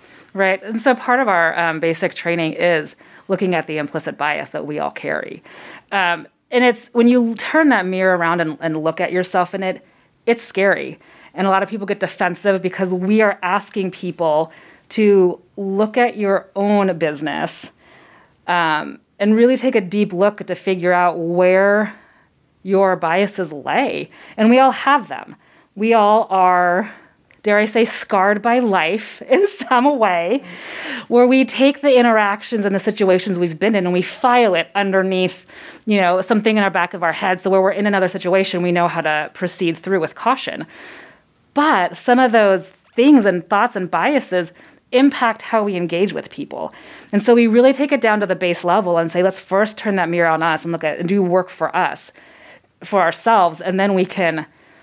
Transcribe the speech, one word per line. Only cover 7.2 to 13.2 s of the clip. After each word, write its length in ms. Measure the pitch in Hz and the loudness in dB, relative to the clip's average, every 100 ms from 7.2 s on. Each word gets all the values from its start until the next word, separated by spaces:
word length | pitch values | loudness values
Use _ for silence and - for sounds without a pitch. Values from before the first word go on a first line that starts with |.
| 226 220 | 0 -4
turn 340 | - 311 302 | -2 2 2
that 160 | 220 185 | 2 0
mirror 300 | 185 185 180 | 0 0 2
around 260 | 165 175 | 0 0
and, 160 | 160 143 | -4 -4
and 220 | 165 156 | -6 -2
look 180 | 156 160 | -4 -2
at 100 | 175 | -2
yourself 440 | 180 180 185 175 196 | -2 -2 -2 -2 -4
in 80 | |
it, 220 | 190 185 - _ _ _ - | -6 -8 -14 _ _ _ -4
it's 180 | 233 | -4
scary. 560 | - 190 196 160 135 160 _ - - | -4 0 0 0 -4 -14 _ -20 -16
And 140 | - 190 | -4 0
a 20 | |
lot 140 | 190 | 0
of 60 | 196 | -2
people 180 | 214 202 | -6 -8
get 120 | 202 | -6
defensive 600 | 185 - 185 175 202 190 | -6 -4 -4 -2 -2 -2
because 320 | 180 185 185 | -4 -4 -4
we 280 | 180 185 214 | -2 0 2